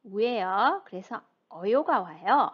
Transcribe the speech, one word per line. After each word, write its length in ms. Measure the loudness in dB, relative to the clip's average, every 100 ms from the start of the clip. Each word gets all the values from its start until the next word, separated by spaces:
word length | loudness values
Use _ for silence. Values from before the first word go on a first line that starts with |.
우예요. 800 | -8 -2 0 0 -2 2 2 0
그래서 380 | -8 -14 -12 -14 _ _ _
어요가 520 | -6 0 2 2 0
와요. 480 | -2 -8 2 2 2